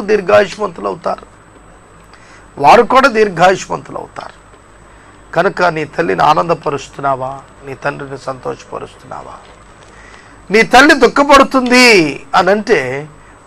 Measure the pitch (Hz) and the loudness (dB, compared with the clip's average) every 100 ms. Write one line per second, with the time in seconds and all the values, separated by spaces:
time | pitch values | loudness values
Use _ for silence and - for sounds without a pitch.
0 | 202 208 180 208 196 - 208 165 196 170 | -2 -2 2 2 2 -4 -10 -8 -10 -8
1 | - - - - - - - - - - | -8 -8 -12 -20 -20 -20 -20 -20 -20 -20
2 | - - - - - 139 143 208 - 254 | -20 -20 -20 -20 -18 0 4 4 4 2
3 | 262 220 208 165 180 185 - 165 - - | 2 0 -2 2 0 0 -4 -10 -10 -14
4 | - - - - - - - - - - | -14 -16 -18 -18 -20 -20 -20 -20 -20 -20
5 | - - - 160 190 - 175 156 151 - | -20 -20 -8 -4 -4 -2 -2 -2 -6 -6
6 | 175 175 151 165 170 165 151 139 - - | -4 0 2 2 -2 -4 -6 -8 -10 -8
7 | 139 131 131 135 - - 139 131 143 147 | -6 -6 -8 -12 -18 -20 -18 -10 -8 -8
8 | 135 135 131 127 143 131 - - - - | -12 -12 -12 -10 -10 -12 -12 -14 -14 -18
9 | - 69 64 - - - - - - - | -18 -16 -16 -20 -20 -20 -20 -20 -20 -20
10 | - - - - - 214 - 247 294 294 | -20 -20 -20 -20 0 2 4 6 6 4
11 | 226 277 285 269 269 262 247 247 240 196 | 2 2 4 4 4 0 2 4 6 4
12 | 151 135 - 180 185 208 214 170 127 139 | 2 -4 -4 0 2 0 0 -2 -2 -8
13 | 151 - - - | -12 -18 -20 -12